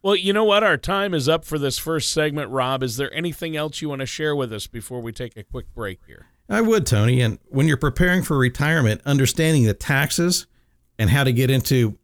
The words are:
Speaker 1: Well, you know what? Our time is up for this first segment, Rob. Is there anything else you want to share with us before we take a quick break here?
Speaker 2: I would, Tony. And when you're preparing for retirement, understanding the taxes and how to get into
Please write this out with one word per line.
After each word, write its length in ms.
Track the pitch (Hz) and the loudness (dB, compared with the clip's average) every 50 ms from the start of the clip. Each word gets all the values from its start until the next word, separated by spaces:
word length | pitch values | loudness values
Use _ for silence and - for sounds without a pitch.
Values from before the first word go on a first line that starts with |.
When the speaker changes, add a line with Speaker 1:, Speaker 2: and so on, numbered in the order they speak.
| - | 2
Speaker 1:
Well, 140 | 196 202 | 2 0
you 160 | 190 180 196 196 | 2 2 0 0
know 120 | 214 220 | 2 4
what? 200 | 214 202 208 220 | 4 4 4 4
Our 120 | 202 165 | 4 2
time 380 | 139 - - 196 196 196 202 180 | 0 0 -2 -2 -2 -2 -2 -2
is 140 | 160 127 139 | -2 0 0
up 160 | 160 165 160 | 0 0 -2
for 120 | - 151 | -4 -6
this 220 | 156 139 139 127 - | -4 -2 -2 -4 -4
first 320 | - 160 160 156 - - | -4 -4 -4 -2 -2 -2
segment, 400 | - 160 151 151 143 151 143 101 | -2 0 -2 -2 -2 -4 -8 -4
Rob. 320 | 127 135 127 127 135 131 135 | -2 -2 0 0 0 -2 -2
Is 140 | 131 110 | -4 -4
there 160 | 123 139 - - | -4 -6 -6 -6
anything 420 | 151 170 175 156 - 175 165 160 | -6 -6 -6 -6 -6 -8 -8 -6
else 240 | 151 151 156 147 - | -6 -6 -6 -8 -8
you 80 | 156 151 | -8 -6
want 120 | 143 135 | -6 -6
to 60 | 135 | -8
share 280 | 123 - - 156 151 147 | -8 -6 -4 -4 -2 -2
with 180 | 143 135 117 110 | -2 -4 -4 -6
us 140 | 104 - | -10 -12
before 340 | - - 117 107 - 127 123 | -12 -14 -14 -14 -10 -12 -10
we 120 | 117 117 110 | -10 -10 -10
take 240 | - 131 117 _ | -10 -12 -12 _
a 80 | 110 101 | -16 -18
quick 280 | _ - 101 - - - | _ -12 -14 -12 -14 -12
break 260 | - 113 98 92 - _ | -10 -8 -8 -8 -12 _
here? 200 | - - - - _ _ _ _ _ | -20 -20 -20 -20 _ _ _ _ _
Speaker 2:
I 120 | 196 214 | 0 0
would, 240 | 226 220 220 214 143 | 2 4 2 2 2
Tony. 360 | - 113 104 104 117 127 127 | 2 2 4 4 4 4 4
And 180 | 123 113 104 - _ | 2 0 -2 -4 _
when 220 | _ - 135 143 160 | _ 0 2 2 2
you're 80 | 147 | 2
preparing 460 | 123 - 147 - - 180 180 180 185 - | 2 0 -2 2 2 2 2 2 0 0
for 160 | - 156 139 | 0 2 2
retirement, 640 | 127 123 120 - 147 151 160 165 135 107 107 - - | 2 2 0 0 0 2 2 2 2 2 0 0 -2
understanding 600 | 139 143 139 135 117 - - 160 160 160 147 120 | 0 2 2 2 2 2 2 2 2 4 4 4
the 100 | 110 98 | 2 2
taxes 720 | - - - 147 135 139 147 - - 170 175 175 - - _ _ _ _ _ _ _ _ _ _ - | -2 -2 -2 0 0 0 0 0 0 0 0 0 -2 -4 _ _ _ _ _ _ _ _ _ _ 0
and 120 | 110 92 | 2 2
how 120 | 85 147 143 | 4 4 4
to 80 | 131 123 | 2 2
get 180 | 117 131 127 | 2 2 2
into 480 | 135 131 - - 139 127 120 110 101 _ | 2 2 2 2 2 2 2 0 -2 _